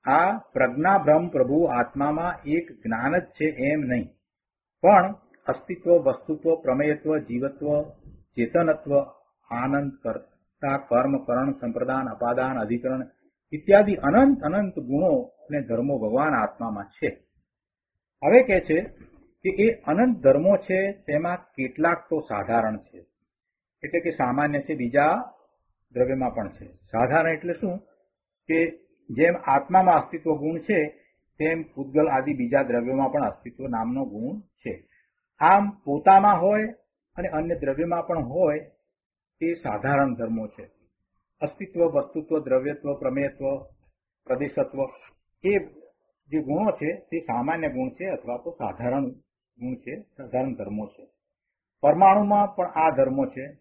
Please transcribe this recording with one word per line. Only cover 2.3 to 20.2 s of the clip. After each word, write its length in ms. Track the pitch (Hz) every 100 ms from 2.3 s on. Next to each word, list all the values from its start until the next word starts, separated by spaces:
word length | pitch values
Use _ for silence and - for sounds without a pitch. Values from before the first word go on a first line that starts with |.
| 175
એક 300 | 143 160 165
જ્ઞાન 460 | 120 113 113 131 175
જ 60 |
છે 200 | 180 -
એમ 360 | 156 135 135 151
નહીં, 280 | 131 123 - _ _ _ _ _ _ _
પણ 320 | 180 202 185 208 _ _ -
અસ્તિત્વ, 520 | 127 - 175 165 175
વસ્તુત્વ, 580 | 131 - - 151 165 160
પ્રમેયત્વ, 640 | 135 135 151 151 156 151
જીવત્વ, 640 | 110 120 139 139 147 147 151 - - - _ -
ચેતનત્વ, 640 | 117 170 165 151 143 143 139 - _ _ _
આનંદ, 420 | 117 131 139 139 135
કર્તા, 760 | 117 110 - _ _ _ 139 139
કર્મ, 400 | - 120 135 135
કરણ, 340 | - 123 139
સંપ્રદાન, 560 | 135 120 - 127 131 127
અપાદાન, 500 | 113 120 127 131 127
અધિકરણ 480 | 107 120 127 131 131 _ _ _ _
ઇત્યાદિ 420 | 151 - 202 208
અનંત 480 | 185 139 202 277 269
અનંત 360 | 151 190 202 170
ગુણો 420 | 123 139 180 135
અને 400 | 117 _ - 147
ધર્મો 380 | 120 117 139 135
ભગવાન 360 | 107 123 156
આત્મામાં 500 | 127 104 - 113 104
છે. 240 | 98 _ 151 - _ _ _ _ _ _ _ _ _ _ 143
હવે 160 | 233
કહે 180 | 254 190
છે 220 | - 160 220 - - _ _ _
કે 60 | 190
એ 320 | 190 220 226
અનંત 380 | - 170 254
ધર્મો 380 | 202